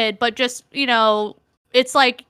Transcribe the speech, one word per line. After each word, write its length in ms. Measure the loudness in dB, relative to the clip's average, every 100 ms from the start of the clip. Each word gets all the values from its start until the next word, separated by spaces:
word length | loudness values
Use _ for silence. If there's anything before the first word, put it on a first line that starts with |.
| 2
did, 80 | -2
but 160 | -4 -2
just, 280 | -4 -6 -12
you 140 | -6 -2
know, 500 | 2 2 0 -4 -10 _ _ _
it's 220 | 0 2 2
like, 300 | 2 0